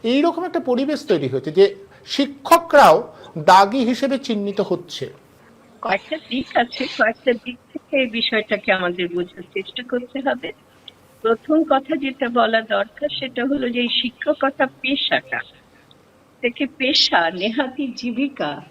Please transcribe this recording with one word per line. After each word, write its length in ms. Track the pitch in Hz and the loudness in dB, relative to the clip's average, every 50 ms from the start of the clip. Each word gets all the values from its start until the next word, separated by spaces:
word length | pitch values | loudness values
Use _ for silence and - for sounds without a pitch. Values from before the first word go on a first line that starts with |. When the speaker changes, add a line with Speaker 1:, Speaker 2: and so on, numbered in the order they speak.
Speaker 1:
এইরকম 420 | - 226 247 277 294 339 339 - 359 | 0 2 2 4 2 2 0 0 -6
একটা 160 | 349 339 339 | -4 -4 -4
পরিবেশ 460 | - 262 247 240 277 277 302 - - - | -2 0 0 0 0 -2 -4 -6 0 0
তৈরি 200 | 208 160 139 127 | 0 0 0 -2
হয়েছে 240 | 127 131 127 160 | -4 -4 -4 -2
যে 220 | 151 185 196 196 196 - - - - - - | 4 4 4 4 4 -6 -20 -20 -20 -20 -14
শিক্ষকরাও 1040 | - - - 277 277 - - - - 330 339 330 - - 285 240 180 156 185 240 - - - - - - 170 | -8 -2 -2 -2 -2 -4 -12 4 4 4 4 4 4 6 8 8 8 8 6 2 -4 -16 -20 -20 -14 -12 -2
দাগি 400 | 151 - 170 190 202 202 220 269 | 4 6 8 8 8 6 2 0
হিসেবে 400 | 240 220 254 - 269 269 277 262 | 0 0 0 0 0 -2 -2 -4
চিহ্নিত 420 | 277 - 226 208 202 202 202 208 | -2 -4 -4 -4 -2 -4 -2 -2
হচ্ছে। 520 | 196 - 185 165 - - - - 131 - - - - - - - - - - - - - - - | -2 -2 -2 -4 -4 -12 -12 -10 -10 -12 -12 -18 -20 -20 -20 -20 -20 -20 -20 -20 -20 -20 -20 -10
Speaker 2:
কয়েকটা 340 | - 226 - 202 - - 311 311 - - | -4 -2 -2 -2 -2 -8 -10 -10 -8 -8
দিক 260 | 233 262 - - - | -6 -6 -6 0 0
আছে, 300 | 247 240 240 - - 254 - - - | 0 0 0 -2 -6 -6 -6 -2 0
কয়েকটা 340 | 220 214 233 - - 262 | 0 0 0 -2 0 0
দিক 260 | 233 226 - 247 247 - _ _ | 0 0 -4 -14 -16 -16 _ _
থেকে 240 | _ - _ _ - | _ -16 _ _ 0
এই 100 | 277 262 | 0 0
বিষয়টাকে 680 | 233 214 233 226 - - 220 214 - 214 202 - - | 0 -2 -4 -4 0 0 -2 0 -2 -4 -4 0 0
আমাদের 360 | 190 190 180 175 175 180 180 175 175 | 0 0 0 -4 -2 -4 -6 -4 -4
বোঝার 280 | 180 180 180 - - 180 - _ | -6 -6 -6 -10 -20 -20 -10 _
চেষ্টা 280 | 196 190 - - - 247 247 | -10 -10 -8 -12 -14 -8 -6
করতে 280 | 254 247 247 - _ 277 254 | -6 -6 -6 -6 _ -6 -4
হবে। 260 | 269 208 - - 165 - _ _ _ _ _ _ - _ _ _ _ - _ | -4 -4 -4 -8 -14 -14 _ _ _ _ _ _ -20 _ _ _ _ -20 _
প্রথম 420 | - 220 233 226 - - 302 320 320 | 0 0 0 0 0 0 2 2 4
কথা 320 | 311 269 269 269 - 320 | 2 2 0 0 -2 -4
যেটা 320 | 277 277 269 254 - 269 233 | -4 -4 -6 -4 -4 -4 -2
বলা 320 | 233 240 226 220 226 226 | 0 2 2 2 2 -2
দরকার 480 | 220 214 214 196 202 220 - - 294 302 - - | -2 0 -2 -2 -2 -4 -6 -8 -8 -6 -6 -6
সেটা 240 | 269 262 254 254 240 269 | -8 -8 -6 -4 -2 -2
হলো 180 | 277 285 254 247 | -2 -2 -2 -2
যে 120 | 233 247 | -2 -2
এই 80 | 240 233 - - | -2 -2 -2 -2
শিক্ষকতা 640 | - 247 - - - 294 294 - - 262 - - 294 262 - - | -4 -4 -8 -6 -2 -2 0 0 0 -2 0 0 -2 -4 -4 -8
পেশাটা 600 | - 254 285 269 - - 160 127 - - 131 123 123 - - - _ _ _ - _ _ - _ _ _ _ _ _ _ _ _ | -4 -2 -2 -2 0 0 -2 -2 -2 -4 -10 -10 -10 -12 -20 -20 _ _ _ -20 _ _ -20 _ _ _ _ _ _ _ _ _
থেকে 240 | - 240 240 - 285 262 - - | -6 -4 -2 -2 -6 -6 -4 -4
পেশা, 520 | 262 254 311 - - - - 208 170 165 | -2 0 2 2 2 2 2 2 2 2
নেহাতি 640 | 185 180 185 220 220 262 277 254 247 - 285 254 - | -2 -2 -4 -2 -2 -2 -4 -4 -4 -6 -6 -6 -6
জীবিকা 680 | - - 247 226 233 277 277 - - 170 147 147 147 - - | -8 -8 -6 -4 -2 -4 -4 -4 -6 -6 -6 -6 -8 -12 -20